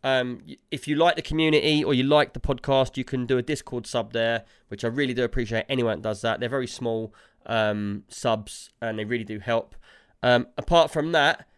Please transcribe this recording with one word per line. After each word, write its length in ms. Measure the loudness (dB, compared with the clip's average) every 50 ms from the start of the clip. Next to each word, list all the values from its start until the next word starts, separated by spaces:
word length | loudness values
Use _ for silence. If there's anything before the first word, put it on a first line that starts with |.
| 0
Um, 400 | 2 0 0 0 -2 -6 -10 -12 -18
y-, 80 | -20 _ _ _ -8
if 160 | -8 -2 -2
you 80 | 2
like 180 | 4 4 4 4
the 80 | 2 -2
community 640 | -4 0 2 4 6 4 4 4 4 2 2 2
or 100 | 2 2
you 80 | 2 4
like 300 | 4 4 4 4 2 _
the 80 | -6
podcast, 560 | -2 -2 -4 -2 0 2 2 2 2 2 _
you 80 | -8 -6
can 200 | -4 -4 -4 0
do 140 | 0 0 0
a 40 | 2
Discord 440 | -2 -4 -6 -6 -8 -8 -8 -8
sub 260 | -4 -4 -4 -4 -4 -2
there, 320 | -2 0 0 0 -2 -4 _ _ _ _
which 180 | _ -12 -4 -4
I 40 | -4
really 260 | 0 0 -2 0 0
do 80 | 0 -2
appreciate 420 | 0 0 -2 -2 0 -2 -4 -2 -2
anyone 300 | 0 0 0 0 0 -2 -2
that 60 | -4
does 120 | -6 -2 -2
that. 180 | -2 -2 -2
They're 80 | -4 -4
very 180 | -4 -4 -4
small, 480 | -6 -8 -6 -4 -4 -2 -4 -4 -8 -12 -20 -20 _ _ _ _
um, 560 | -2 0 0 2 2 0 -2 -2 -4 -6 -6 -10 _
subs, 600 | -18 -6 -2 -2 -2 -2 -4 -12 -16 -18 -18 -20 _ _
and 180 | -8 -6 -6 -6
they 60 | -4
really 180 | -4 -4 -4 -4
do 160 | -6 -10 -10
help. 380 | -4 -2 -2 -2 -2 -4 -16 -20 -20 -20 -20 -20 _ _ _ _ 2
Um, 240 | 4 4 4 2 -2 _
apart 340 | -10 -2 4 6 6 6 4
from 220 | 2 -4 -2 0 2
that 340 | 4 4 4 2 0 -8 _ _